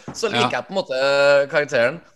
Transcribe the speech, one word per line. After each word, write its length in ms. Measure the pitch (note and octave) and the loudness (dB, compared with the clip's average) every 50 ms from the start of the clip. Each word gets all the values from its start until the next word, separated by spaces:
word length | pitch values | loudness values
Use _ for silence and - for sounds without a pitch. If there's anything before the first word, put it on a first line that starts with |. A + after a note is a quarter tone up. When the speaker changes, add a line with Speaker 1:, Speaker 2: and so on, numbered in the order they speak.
| - - - | -18 -18 -10
Speaker 1:
så 140 | - - G#3 | -6 -6 -4
liker 80 | A#2 A#2+ | -2 0
Speaker 2:
Ja. 100 | B2 B2 | -2 -2
Speaker 1:
jeg 180 | C3+ B2 B2 - | -2 -4 -8 -6
på 40 | |
en 40 | F#3+ | -6
måte, 180 | F#3+ F3 - C3 | -6 -4 -4 -4
eh, 520 | C3 C3+ C#3 C#3 C#3+ C#3+ C#3+ C#3+ C#3+ C#3+ C3+ | -2 0 0 2 4 4 4 4 4 2 2
karakteren. 480 | D#3+ D3+ D3 C3+ C#3+ B2 A#2 B2+ D#3+ E3+ - _ _ | 0 -2 -2 0 0 0 0 0 -2 -4 -12 _ _